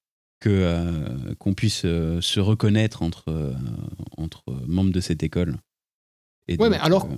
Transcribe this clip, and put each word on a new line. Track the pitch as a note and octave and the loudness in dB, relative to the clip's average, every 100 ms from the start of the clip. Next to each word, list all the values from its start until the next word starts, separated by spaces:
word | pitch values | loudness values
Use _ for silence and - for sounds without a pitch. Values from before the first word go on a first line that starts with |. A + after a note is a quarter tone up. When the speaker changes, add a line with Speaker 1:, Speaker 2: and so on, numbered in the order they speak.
| _ _ _ _ | _ _ _ _
Speaker 1:
que, | A2 | 2
euh, | G2 F2+ E2+ E2+ E2 - B1+ - - | 4 4 2 -2 -4 -4 -6 -8 -4
qu'on | G2+ | -2
puisse, | F#2+ A2 - | 0 0 0
euh, | F2+ E2+ D#2+ E2+ | 0 0 0 -2
se | - - | 0 0
reconnaître | G2 A2 G#2+ G#2+ A2 - | 2 4 4 4 2 -2
entre, | E2+ - - | -4 -4 -6
euh, | D#2 C#2+ B1+ B1+ - - - - - | -4 -4 -4 -6 -8 -10 -12 -12 -10
entre | D#2+ - - C2 B1+ | -10 -10 -10 -8 -2
membres | F2+ F#2+ | 2 2
de | F2+ | 2
cette | - D#2+ | 0 -2
école. | D#2 F2+ E2+ - _ _ _ _ _ _ _ _ - | -2 -2 -2 -4 _ _ _ _ _ _ _ _ -4
Et | |
Speaker 2:
Ouais, | - A3+ | 2 4
Speaker 1:
donc, | |
Speaker 2:
mais | E3+ | 4
alors, | D#3 F#3+ | 4 4
Speaker 1:
euh, | F#3+ | 2